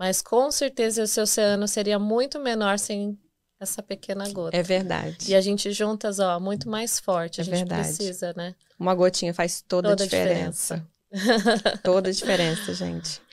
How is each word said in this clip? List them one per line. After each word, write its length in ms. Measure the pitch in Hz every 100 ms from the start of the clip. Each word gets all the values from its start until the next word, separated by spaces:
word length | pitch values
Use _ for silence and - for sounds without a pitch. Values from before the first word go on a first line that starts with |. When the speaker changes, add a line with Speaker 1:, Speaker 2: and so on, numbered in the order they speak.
Speaker 1:
mas 220 | 185 190
com 280 | - 233 277
certeza 520 | 285 269 269 226 220
esse 180 | 214 220
oceano 480 | 214 - 208 202 208
seria 300 | - 202 208
muito 420 | 208 226 269 294
menor 380 | 262 226 202 202
sem 400 | - 208 202 208 _ _ _ _
essa 220 | 190 -
pequena 440 | 208 196 - 196 202
gota. 260 | 196 165 175
Speaker 2:
É 60 |
verdade. 680 | 175 185 185 165 156 170 -
Speaker 1:
E 40 |
a 80 | 190
gente 280 | 190 202 202
juntas, 460 | 202 214 214 214 202
ó, 220 | 190 175
muito 300 | 190 202 233
mais 280 | 214 233 -
forte. 400 | - 180 170 -
Speaker 2:
É 40 |
Speaker 1:
A 20 |
gente 100 | 170 180
Speaker 2:
verdade. 260 | 180 170
Speaker 1:
precisa, 500 | 160 156 196 180 175
né? 200 | 175 175 185 _ _
Speaker 2:
Uma 160 | 180
gotinha 400 | 185 180 185 170
faz 260 | 170 170 -
toda 280 | - 180 190
a 20 |
Speaker 1:
Toda 140 | 196
a 20 | 190
Speaker 2:
diferença. 800 | 185 185 170 160 160 - 165 160 _ _
Speaker 1:
diferença. 680 | 196 202 226 208 220 208 -
<laughs> 60 |
Speaker 2:
Toda 240 | 180 185 185
a 40 |
diferença, 600 | 196 247 185 165 165 -
gente. 480 | 180 180 170 - - _